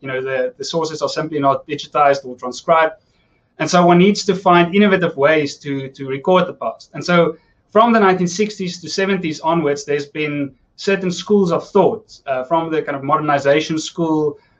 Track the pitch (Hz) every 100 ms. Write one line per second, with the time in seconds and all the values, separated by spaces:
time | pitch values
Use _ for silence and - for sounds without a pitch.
0 | 135 127 131 131 127 - 131 165 156 156
1 | 139 156 156 151 139 135 - 143 - 151
2 | 143 139 127 123 127 123 - 165 160 -
3 | _ _ _ _ _ - 156 180 175 175
4 | 190 202 - 185 185 175 170 196 208 185
5 | 170 139 143 156 143 - 147 139 135 135
6 | 135 135 185 185 175 - 117 - - 151
7 | 160 175 165 - _ _ _ 208 233 226
8 | 196 185 175 - 208 - 180 170 156 196
9 | 190 190 165 143 160 170 143 143 - 143
10 | 139 156 151 147 139 _ _ - - 196
11 | 185 170 - 208 180 165 - 196 165 110
12 | - - 143 127 123 165 165 156 147 139
13 | 135 151 151 143 139 151 151 156 - -
14 | 160 156 151 143 _